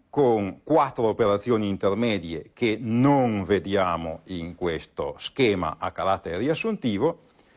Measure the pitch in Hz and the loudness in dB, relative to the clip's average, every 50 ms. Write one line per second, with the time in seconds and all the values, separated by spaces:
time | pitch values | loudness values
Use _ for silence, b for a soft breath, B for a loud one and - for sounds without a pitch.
0 | _ _ - 147 139 120 113 107 101 92 - - _ - 151 156 143 135 - - | _ _ 0 2 4 4 4 2 0 -4 -6 -10 _ 2 4 4 4 2 0 0
1 | 117 110 98 117 113 101 101 101 - 120 117 107 107 101 98 95 107 98 98 110 | 0 0 2 2 2 2 2 2 2 0 0 2 2 -2 -2 0 0 0 0 2
2 | 120 117 104 92 82 82 80 76 - - _ - 123 110 107 113 117 110 113 120 | 0 0 -2 -2 -4 -6 -8 -10 -10 -12 _ -2 -2 0 0 -2 -2 -2 2 4
3 | 127 143 143 135 127 117 110 101 90 85 101 92 78 95 101 98 92 87 85 82 | 4 4 4 4 2 2 0 -2 0 0 0 0 2 0 0 0 2 0 0 -2
4 | 82 80 80 - - - 95 85 82 87 85 - 90 85 80 73 - - _ - | -4 -8 -10 -10 -12 -10 -10 -8 -8 -10 -8 -4 -4 -4 -4 -4 -8 -10 _ -8
5 | 76 71 - - - - - - 131 110 101 92 85 78 - - 92 92 - 85 | -6 -6 -8 -8 -12 -8 -2 2 2 2 2 2 -2 -4 -4 -6 -8 -8 -6 -2
6 | 87 95 95 95 - 87 82 92 120 147 160 - - 226 208 - - 120 101 95 | 0 0 0 0 -2 -6 -4 -2 -2 -2 -2 -2 -2 -4 -4 -2 -2 -2 -2 0
7 | 131 165 170 b b b b b b b b | 0 -2 -2 b b b b b b b b